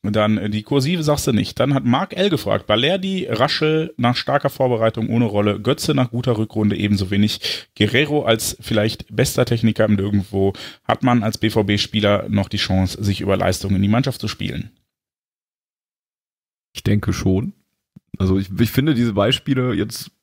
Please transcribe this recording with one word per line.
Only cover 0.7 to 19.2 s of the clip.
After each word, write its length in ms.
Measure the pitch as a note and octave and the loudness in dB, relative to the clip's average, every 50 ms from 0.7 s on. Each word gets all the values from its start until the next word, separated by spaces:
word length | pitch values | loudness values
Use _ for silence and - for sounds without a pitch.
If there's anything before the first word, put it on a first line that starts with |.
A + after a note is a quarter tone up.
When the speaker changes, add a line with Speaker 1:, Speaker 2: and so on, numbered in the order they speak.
| C#3+ C#3 B2+ D3 F#3 F3 | 0 0 2 2 -2 0
Speaker 1:
sagst 240 | D#3 D3+ D3 C#3 - | 0 0 0 0 0
du 60 | - | 0
nicht. 260 | A2+ G#2 G2+ - - - | 0 0 0 -2 -2 -2
Dann 140 | C3 C3+ C#3+ | 0 2 2
hat 100 | C3+ A2 | 0 2
Mark 320 | A#2+ A#2 C#3 G3 - - | 2 2 2 0 -4 -2
L 140 | F3+ F#3 G#3 | -2 0 0
gefragt, 360 | E3+ C3 - G2+ G#2 G2+ - | 0 0 0 0 -2 -2 2
Balerdi, 600 | - G#2+ A2 B2 D3 F#3 G3 F#3 G3 F#3+ F#3 E3+ C3+ | 2 2 2 4 0 0 0 -2 -4 -4 -4 -4 -4
Raschel 640 | A#2 A2 B2+ D3 - - D#3 D#3 D#3 D#3 D#3 - - - | 0 0 0 0 0 0 0 2 2 0 -2 -4 -4 0
nach 180 | B2 A#2+ B2 | 0 0 0
starker 320 | - - - C3 C#3+ - C#3+ | 0 -2 0 -2 0 0 -2
Vorbereitung 640 | - - C3+ B2+ B2 A2 A2+ A2+ - - A2+ - | -2 0 0 0 2 2 0 0 0 0 -4 0
ohne 160 | A2 A#2 A#2+ | 0 0 0
Rolle, 340 | A2 G2+ G#2 G#2 G#2 G2+ G2 | 2 2 0 0 0 0 0
Götze 320 | G2+ A#2 C3 - - - D3+ | -2 -2 -2 -2 0 0 0
nach 160 | C3+ B2 A#2 | 0 0 0
guter 280 | - A#2+ B2 C3 A#2+ G#2+ | -2 -4 -2 0 0 0
Rückrunde 380 | A2+ G#2+ - G#2+ G#2+ G#2 G2+ | -2 -2 -2 0 0 0 2
ebenso 340 | - G2+ G#2+ G#2 F#2+ G2 F#2 | 0 0 0 2 0 0 0
wenig, 580 | G2+ G2 G#2 G#2 - - - - - - - _ _ | 2 2 2 2 0 -4 -6 -8 -8 -8 -12 _ _
Guerrero 460 | - - G#2 A2+ B2 D3+ C#3+ D3 D3+ | -2 0 2 2 0 0 2 0 0
als 340 | - - A#2 A2 - - - - | 2 2 0 0 0 -6 -8 -8
vielleicht 540 | - - A2+ G#2+ G#2 A2 - - - _ A2 | -6 -2 0 0 0 0 -2 -6 -12 _ -2
bester 300 | A2 B2 - - - B2 | 0 0 0 2 -2 0
Techniker 400 | - A#2+ A2+ A#2 A2 G#2 - A2 | 0 0 2 2 0 2 2 2
im 120 | G#2+ G#2 | 2 2
Nirgendwo, 580 | G2 F#2+ G#2 G#2 G2+ F#2 - G2+ G2 F#2+ G2 F#2+ - - - - _ _ | 2 2 0 0 0 -2 0 0 2 2 2 0 -2 -14 -18 -18 _ _
hat 180 | - A#2 - | -2 -2 0
man 200 | - B2+ B2 A#2+ G2+ | 2 2 2 2 2
als 120 | A2 A2 | -2 -4
B-V-B-Spieler 920 | - - A2+ - A2+ G#2+ G2 G#2 G2+ - - - G#2+ G#2 G2+ G#2 G2 - - | -2 -2 0 0 0 2 2 0 0 -2 -2 -2 0 2 2 2 2 0 0
noch 180 | G#2+ G2+ G2 - | 0 0 0 0
die 80 | - G2+ | -2 -4
Chance, 440 | - - F#2+ F#2+ F#2 F2+ - - G#2 | -2 0 2 2 2 0 -2 -4 -4
sich 160 | G2+ G2 - | -4 -2 -2
über 160 | - G2 G2 | 0 0 0
Leistung 380 | F#2+ F#2 F#2 F#2+ - - G2 G2 | 2 2 0 -2 -2 -2 -2 0
in 80 | F#2+ | 0
die 60 | G2+ G2+ | 2 2
Mannschaft 320 | G#2+ A#2+ C#3 C3+ B2+ - | 2 2 0 -2 -4 -6
zu 60 | - G#2+ | -8 -8
spielen? 420 | - - - - B1+ - - A2 _ _ _ _ _ _ _ _ _ _ _ _ _ _ _ _ _ _ _ _ _ _ _ _ _ _ _ _ _ _ _ _ _ _ _ _ _ _ _ _ _ | -8 -6 -8 -8 -6 -8 -10 -12 _ _ _ _ _ _ _ _ _ _ _ _ _ _ _ _ _ _ _ _ _ _ _ _ _ _ _ _ _ _ _ _ _ _ _ _ _ _ _ _ _
Speaker 2:
Ich 80 | - - | -6 0
denke 280 | G#2 G#2 G#2 - - | 0 0 2 2 -2
schon. 400 | F#2 - - F#2+ F#2+ F#2+ B2 G3 - _ _ _ _ _ _ _ _ - _ _ - - | -4 0 0 0 2 2 0 -4 -8 _ _ _ _ _ _ _ _ -20 _ _ -6 -2
Also 200 | G2 F#2+ F#2+ G2 | 0 2 2 0
ich, 100 | G2 F#2+ F#2+ - | 0 -4 0 0
ich 120 | A#2 A#2 | 0 2
finde 240 | - - C3+ D#3+ D3 | 2 0 2 2 2
diese 180 | A2+ A#2+ A#2 G#2 | 2 2 0 2
Beispiele 600 | G2 | 2